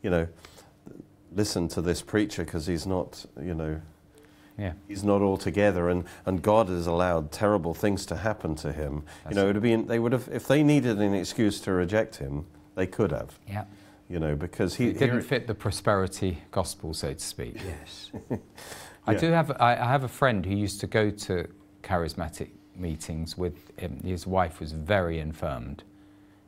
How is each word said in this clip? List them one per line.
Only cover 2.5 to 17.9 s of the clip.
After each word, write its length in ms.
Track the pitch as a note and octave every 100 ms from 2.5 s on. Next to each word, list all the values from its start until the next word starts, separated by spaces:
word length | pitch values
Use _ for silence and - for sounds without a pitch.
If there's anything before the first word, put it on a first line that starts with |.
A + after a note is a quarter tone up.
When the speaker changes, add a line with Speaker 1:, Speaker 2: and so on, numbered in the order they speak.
| F2
Speaker 1:
he's 220 | D2+ E2+ F#2+
not, 400 | F#2 - - - -
you 140 | E2
know, 260 | D#2+ D#2+ D#2+ - - _ - - - - -
Speaker 2:
Yeah. 160 | G2 D#2+ -
Speaker 1:
he's 160 | G2
not 180 | G#2 G2+
all 160 | G2 F#2+
together, 500 | G2 E2+ G#2 F2+ F2
and, 180 | F2+ F2 -
and 160 | - F#2
God 260 | G2+ G#2+ F#2+
has 180 | F2+ E2+
allowed 440 | E2+ F2+ E2 D2+
terrible 440 | - G#2 G#2 E2
things 280 | E2 G#2 F#2+ -
to 80 |
happen 400 | E2 G#2+ G#2+ E2+
to 160 | D2+ D#2
him." 300 | D2 D2 D2 D2+ -
Speaker 2:
That's 120 | D2+
Speaker 1:
You 60 | G2
know, 0 |
it 20 |
Speaker 2:
it. 40 | G2
Speaker 1:
would 60 | G#2
have 60 |
been, 220 | A#2 A2+ -
they 120 | A#2
would 140 | A#2
have, 160 | B2+ A#2
if 160 | A#2 -
they 160 | C#3+
needed 360 | D3 D3 B2 G#2
an 140 | G#2
excuse 460 | G2 - - G#2+ G#2
to 120 | -
reject 420 | F#2 F2 G#2+ -
him, 300 | - C#2 C#2+ - - -
they 140 | - F#2
could 240 | - G2
have. 260 | C#2+ B1 - -
Speaker 2:
Yeah. 180 | G2+ - - - - -
Speaker 1:
You 100 | F2
know, 160 | D#2
because 400 | D2 E2+ - F#2
he, 120 | - A#2+
Speaker 2:
It 80 | G#2
didn't 180 | C3+
Speaker 1:
here 60 | A#2+
Speaker 2:
fit 240 | - B2+ -
the 80 |
prosperity 840 | G2+ A2 - - G2+ F#2 - F#2+ E2 -
gospel, 420 | G2+ F2 - E2
so 180 | D#2 D2
to 60 | C#2
speak. 360 | - - - -
Speaker 3:
Yes. 480 | F#2+ D#2+ -